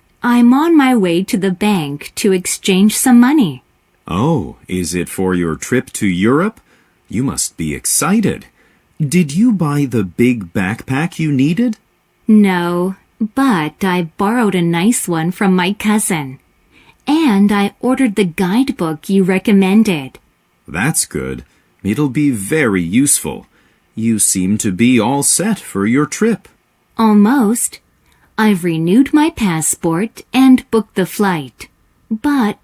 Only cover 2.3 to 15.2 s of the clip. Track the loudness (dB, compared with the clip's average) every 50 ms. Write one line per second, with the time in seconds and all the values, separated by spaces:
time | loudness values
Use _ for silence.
2.3 | 0 0 -2 -4 -8 -6 -2 0 2 4 4 2 2 2 2 4 6 6 6 6
3.3 | 4 2 2 0 -2 -8 _ _ _ _ _ _ _ _ -10 -6 -4 -2 0 0
4.3 | -2 -2 -4 -6 -12 -16 _ -8 -6 -6 -6 -4 -4 -6 -6 -6 -6 -4 -2 -2
5.3 | 0 0 -2 -2 -4 -6 -4 -2 -2 -2 -2 -4 -6 -4 -2 -2 0 0 2 2
6.3 | 2 2 0 -2 -6 _ _ _ _ _ _ _ _ _ _ -10 -6 -6 -4 -4
7.3 | -4 -6 -8 -8 -8 -8 -6 -6 -6 -6 -6 -4 -4 -2 0 0 0 2 0 0
8.3 | -2 -6 -10 -18 _ _ _ _ _ _ _ _ _ -6 -4 0 0 0 0 0
9.3 | 0 0 2 2 2 0 -2 -2 -2 -2 -2 -2 -2 -2 -2 -2 0 0 2 2
10.3 | 2 -2 -4 -6 -4 -4 -2 -2 -4 -6 -6 -6 -4 -4 -4 -4 -4 -4 -4 -2
11.3 | 0 0 0 0 0 0 -2 -2 -4 -8 _ _ _ _ _ _ _ _ _ 2
12.3 | 4 4 4 4 2 0 -2 -2 -2 -2 -4 -4 -6 -10 _ _ _ -8 -8 -6
13.3 | -2 0 0 2 2 0 -2 -4 -6 -4 -4 -2 -2 -2 -4 -4 _ -4 -4 -2
14.3 | 0 0 0 0 0 0 0 0 0 2 2 0 0 0 -2 -4 -4 -2